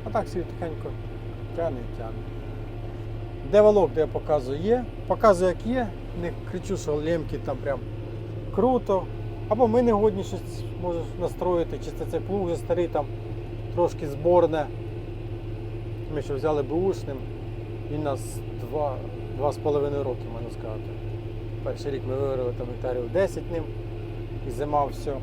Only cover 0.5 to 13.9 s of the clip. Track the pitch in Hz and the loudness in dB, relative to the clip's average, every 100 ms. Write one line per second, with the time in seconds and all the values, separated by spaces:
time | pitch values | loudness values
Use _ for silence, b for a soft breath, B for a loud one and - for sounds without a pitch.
0.5 | - 170 151 147 - - - - - - | -6 -6 -6 -6 -6 -8 -8 -8 -8 -6
1.5 | 165 165 131 117 - 113 110 - - - | -2 -2 -2 -6 -6 -6 -6 -6 -8 -8
2.5 | - - - - - - - - - 135 | -8 -8 -8 -8 -8 -8 -6 -8 -8 6
3.5 | 196 214 208 160 160 151 151 147 151 131 | 10 10 10 6 4 2 0 0 0 0
4.5 | 143 190 247 233 - - 180 220 180 185 | -2 2 2 2 -8 -2 6 8 8 4
5.5 | 175 214 254 214 - - 175 170 - - | 2 0 0 0 -4 -8 -6 -4 -6 -6
6.5 | 185 - 180 - 147 156 170 135 143 151 | -6 -2 -2 0 0 2 0 0 -4 -4
7.5 | 131 143 131 - - - - - - - | -2 -2 -2 -4 -8 -8 -8 -8 -8 -2
8.5 | - 240 247 - 190 170 - - - - | 4 6 4 4 2 2 -6 -6 -6 0
9.5 | 214 240 233 240 208 214 190 - 180 - | 4 6 8 6 6 6 4 -4 -6 -6
10.5 | - - - 175 170 151 - 165 - 180 | -6 -6 -4 -2 -2 -4 -2 -2 0 2
11.5 | 175 160 143 151 - 156 156 - 202 175 | 2 2 -2 -6 -6 -2 -2 0 0 0
12.5 | 165 - 175 170 156 143 - - - - | -2 2 2 4 2 0 -4 -6 -6 -6
13.5 | - - - 170 | -6 -4 2 2